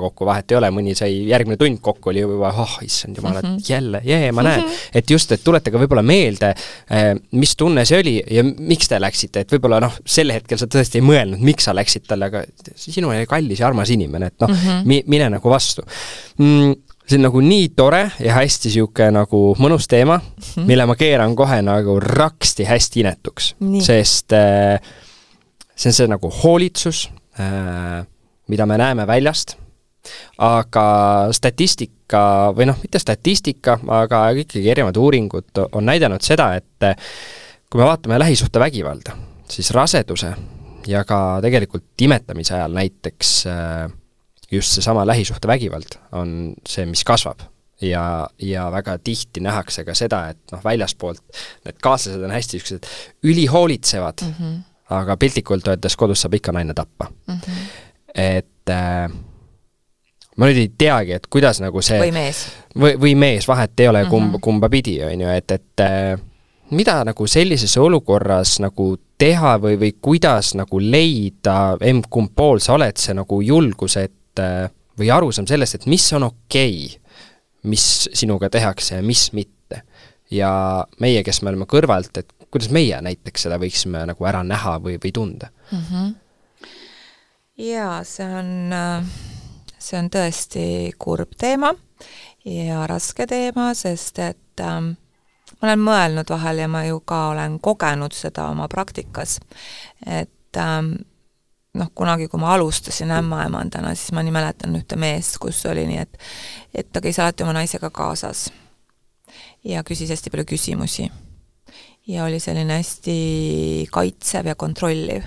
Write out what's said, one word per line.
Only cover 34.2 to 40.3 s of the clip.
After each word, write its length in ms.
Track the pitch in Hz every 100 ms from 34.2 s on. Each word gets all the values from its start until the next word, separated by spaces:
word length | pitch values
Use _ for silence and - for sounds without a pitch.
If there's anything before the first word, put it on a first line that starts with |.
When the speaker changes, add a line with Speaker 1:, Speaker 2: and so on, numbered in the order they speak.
| 110
Speaker 1:
ikkagi 400 | 131 156 107 101
erinevad 260 | 151 107 98
uuringud 640 | 139 131 101 90 - 98 95
on 140 | 107 110
näidanud 360 | 165 135 95
seda, 260 | - 160 117
et, 280 | - - -
äh, 140 | 101 95 - - - - - - -
kui 100 | 117
me 60 | 135
vaatame 320 | 160 113 120
lähisuhtevägivalda, 960 | 165 120 - 117 143 120 71 69 - - - - -
siis 220 | - 90
raseduse 640 | 117 160 156 - 92 87